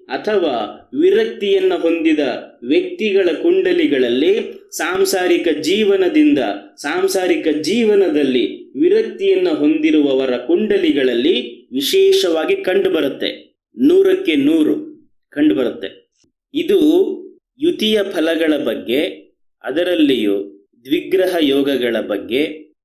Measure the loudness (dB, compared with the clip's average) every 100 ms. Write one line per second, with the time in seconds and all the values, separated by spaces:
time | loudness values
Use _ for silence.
0 | -10 -8 -2 -2 -2 -2 -6 -12 -10 0
1 | 2 2 0 -4 -2 0 2 0 0 0
2 | 0 0 0 -4 -10 -14 -2 -2 -2 -4
3 | -2 0 0 0 0 2 2 0 2 0
4 | 0 2 2 0 -4 -12 -16 -8 -4 0
5 | 0 0 0 0 0 -2 -2 0 2 2
6 | 2 4 4 4 0 -6 -12 -12 -6 -2
7 | 0 0 0 0 0 -2 -2 0 2 2
8 | 2 2 2 0 -2 -4 -12 -2 2 2
9 | 0 -2 0 2 0 0 2 2 2 2
10 | 2 0 0 -2 0 0 0 0 0 2
11 | 0 0 0 0 -2 -12 _ -6 0 2
12 | 4 4 2 0 -2 -2 0 0 0 0
13 | -2 -4 -8 -8 -16 _ _ 0 2 4
14 | 4 2 0 0 2 2 0 -2 -6 -18
15 | _ _ _ -2 0 2 -2 -4 -12 -14
16 | _ _ _ _ _ -6 0 2 4 4
17 | 0 -4 -14 -20 _ _ -4 0 0 0
18 | -2 -2 -2 0 0 0 -2 -6 -4 -2
19 | -2 -8 -20 _ _ _ -6 -4 -2 2
20 | 2 2 0 -2 -4 -14 _ _ -4 -4
21 | 0 0 0 2 2 2 0 0 0 -2
22 | -4 -6 -4 -4 -4 -6 -18 _